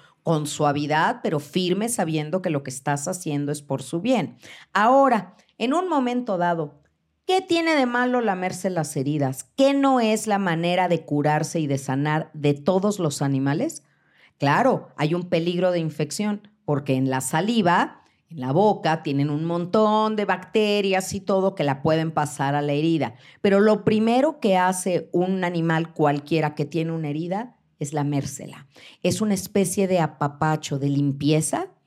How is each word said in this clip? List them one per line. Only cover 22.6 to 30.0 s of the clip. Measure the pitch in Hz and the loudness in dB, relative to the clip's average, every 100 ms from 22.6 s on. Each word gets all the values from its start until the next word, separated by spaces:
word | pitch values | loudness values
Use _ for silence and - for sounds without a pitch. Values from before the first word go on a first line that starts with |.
la | 147 | 0
herida. | 143 165 160 117 - - - | 0 0 0 -2 -6 -20 -2
Pero | 202 196 | 2 4
lo | 214 214 | 4 4
primero | 220 220 226 247 302 302 | 2 2 2 2 2 0
que | 220 185 | 2 2
hace | 180 185 190 175 - | 2 0 -2 -2 -2
un | 175 180 190 | -2 0 0
animal | 175 175 165 160 165 | -2 -2 0 0 -2
cualquiera | - 151 147 143 165 151 | 0 0 0 -2 0 0
que | 151 | -2
tiene | 143 160 160 | -6 -4 -4
una | 165 156 | -4 -6
herida | 147 175 190 247 _ _ - | -6 -4 -6 -8 _ _ -12
es | 143 | -6
lamérsela. | 151 143 143 - - - 143 - - - - | -4 -2 -2 -4 -10 -16 -18 -20 -20 -20 -4
Es | 180 180 | -2 0
una | 214 | 0
especie | 190 - 208 185 202 190 | -2 0 0 0 0 0
de | |
apapacho, | 185 | 2